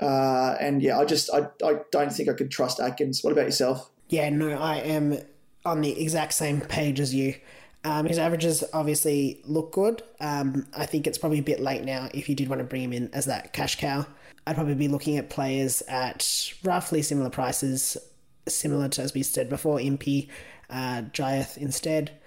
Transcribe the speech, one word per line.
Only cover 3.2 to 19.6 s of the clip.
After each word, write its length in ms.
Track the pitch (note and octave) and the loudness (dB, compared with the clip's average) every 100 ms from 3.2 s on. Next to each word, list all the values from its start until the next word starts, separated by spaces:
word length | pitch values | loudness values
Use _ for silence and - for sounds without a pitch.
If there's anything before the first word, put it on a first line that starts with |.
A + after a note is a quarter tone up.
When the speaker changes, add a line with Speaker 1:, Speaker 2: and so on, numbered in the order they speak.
Speaker 1:
What 100 | - | 2
about 120 | D3 B2+ | 2 2
yourself? 460 | - B2+ C3+ - _ - | 2 2 0 -4 _ -2
Speaker 2:
Yeah, 220 | D#3+ D3 | 0 2
no, 280 | D3 D#3 D3 | 2 0 0
I 200 | D#3 D3+ | 0 -2
am 420 | C3 D#3 D3 C#3+ - - - - E3+ | 0 0 2 0 -6 -20 -20 -8 -4
on 160 | D#3+ | 0
the 200 | D3+ - | 0 0
exact 320 | D#3 D#3+ D3+ | 0 0 0
same 280 | - D#3 C#3+ | 0 0 0
page 380 | - - D3 C3+ | -2 -2 0 0
as 140 | C#3 | 0
you. 220 | C3 C3+ C3+ - - - - | 2 0 -2 -12 -20 -20 -8
Um, 240 | D#3 D3+ D#3 | -2 0 2
his 100 | E3 | 2
averages 460 | E3 E3+ E3 D#3 - | 0 2 2 0 0
obviously 680 | D#3+ D3+ D3+ D#3+ C#3+ C#3 - - | 0 0 2 2 2 2 -2 -2
look 260 | D#3 D#3+ | -2 0
good. 300 | - G3+ A#3 - - | 2 2 2 -6 -8
Um, 460 | D3+ C#3+ C#3 C3+ - - | -4 0 0 0 -4 -8
I 100 | D3 | -2
think 200 | D#3 D3 | 0 0
it's 120 | C#3 | 0
probably 220 | D#3+ D3+ | 0 2
a 40 | |
bit 160 | C#3 C#3 | 2 0
late 240 | C3+ C3+ | 0 -2
now 260 | C3 C3 C3 | -4 -4 -4
if 140 | - C#3+ | -8 -2
you 60 | |
did 160 | C#3 C3 | -2 0
wanna 140 | C3+ | -2
bring 180 | B2+ C3 | -4 -4
him 120 | B2+ | -4
in 160 | B2 B2 | -2 -4
as 120 | C3+ C3 | -2 -2
that 280 | B2+ - | -4 -4
cash 220 | - C#3+ - | -6 -4 -2
cow. 320 | D3 C#3 C#3+ - - - - | -2 -2 -4 -10 -20 -12 -4
I'd 80 | D#3+ | -2
probably 180 | D3+ | 0
be 140 | C#3 D3 | 2 2
looking 300 | C#3 - D3 | 0 0 0
at 120 | C#3 | -2
players 540 | - C3+ C3+ C3+ - - | -2 0 2 0 0 -2
at 640 | C3 B2+ - - - - - | -4 -4 -2 -2 -2 -4 -6
roughly 400 | F#3 F3+ E3+ D#3+ | 0 0 0 0
similar 260 | D3 C#3+ C3 | 2 0 0
prices, 680 | - B2+ C3 C#3 C3 - - - - - - - | -2 -2 0 0 0 -2 -4 -10 -20 -20 -12 -6
similar 400 | - D3+ C#3+ C#3 | -2 0 0 0
to, 120 | C#3 | -2
as 100 | C3+ | -2
we 80 | C#3 | -2
said 260 | C3+ - B2+ | -2 0 -2
before, 320 | C#3 | 0